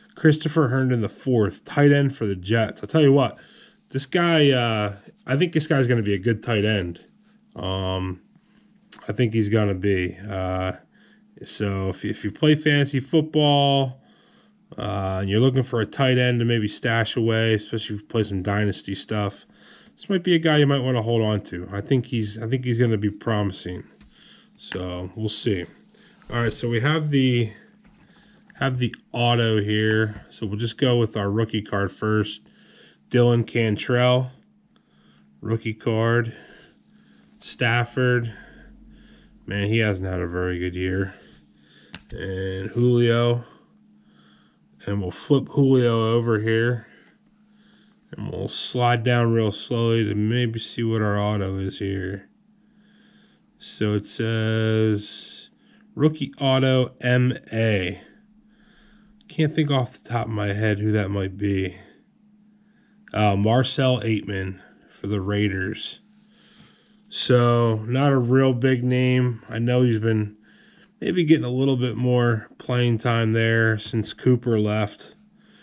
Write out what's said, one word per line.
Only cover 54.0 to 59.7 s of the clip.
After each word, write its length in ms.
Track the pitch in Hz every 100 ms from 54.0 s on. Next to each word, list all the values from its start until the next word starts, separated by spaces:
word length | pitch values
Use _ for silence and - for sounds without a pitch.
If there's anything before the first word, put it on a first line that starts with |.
| -
says, 1400 | - 113 113 110 113 110 110 110 104 - - - - - _ _ _ _ -
rookie 340 | 151 156 139 -
auto 540 | 135 131 131 131 120 -
M 320 | 123 123 127 - -
A. 480 | 110 113 101 90 92 - - _ _ _ _ _ _ _ - _ _ -
Can't 260 | - 151
think 180 | 156 143